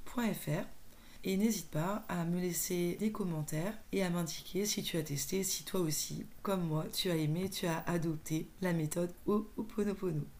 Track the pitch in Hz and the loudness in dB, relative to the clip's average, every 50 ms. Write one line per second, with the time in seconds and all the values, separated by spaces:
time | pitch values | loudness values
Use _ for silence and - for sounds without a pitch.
0 | - - - - 240 220 180 - - - 151 180 - - - - - - - - | -10 -4 -2 0 2 2 0 0 -2 -2 0 0 -2 -4 -8 -12 -12 -14 -14 -16
1 | - - - - - 185 190 190 208 233 220 190 165 - - 151 160 185 208 220 | -16 -16 -14 -6 -2 0 2 4 4 4 4 2 -2 -2 -2 0 0 0 0 -2
2 | - - 180 175 170 165 170 180 180 180 170 - - - 185 175 175 175 175 - | -2 -4 -2 0 0 2 2 2 2 0 0 0 -2 0 2 2 2 2 2 2
3 | 208 220 214 - 202 180 165 156 151 - 156 156 165 202 226 - - - - 196 | 0 0 0 0 0 0 0 0 0 0 0 0 0 -2 -2 -4 -8 -2 0 2
4 | 190 180 175 175 170 156 160 - - - - 185 202 214 - - 170 - - 170 | 2 2 2 2 0 0 -4 -6 -8 -4 -2 0 0 0 0 0 -2 0 0 0
5 | 156 160 143 139 - - - 190 190 190 - - - - - 190 180 156 151 - | 0 0 -2 -2 -2 0 0 0 2 0 0 -2 -2 -2 0 2 2 2 2 0
6 | - - 147 156 - - - - - 202 196 190 175 165 156 156 156 - - - | -2 -2 -4 -6 -6 -8 -10 -6 0 0 0 2 2 2 2 0 0 0 -2 0
7 | - 190 170 160 156 147 156 170 190 196 190 - - 175 160 165 - - 175 175 | 2 2 4 4 4 2 2 2 0 0 -2 0 0 0 0 0 0 0 2 2
8 | 160 170 156 156 - - 156 160 160 - - - 185 180 175 165 156 151 - 175 | 2 2 0 -2 -2 0 0 0 0 -2 -6 -2 0 2 2 2 2 2 2 0
9 | 175 175 175 - - - 208 214 214 - - - 220 214 - - 208 208 196 196 | 0 0 -2 -4 2 4 4 4 4 0 -4 -6 -6 -4 0 0 2 2 2 0
10 | 196 180 160 151 147 - - | 0 2 2 2 0 -2 -6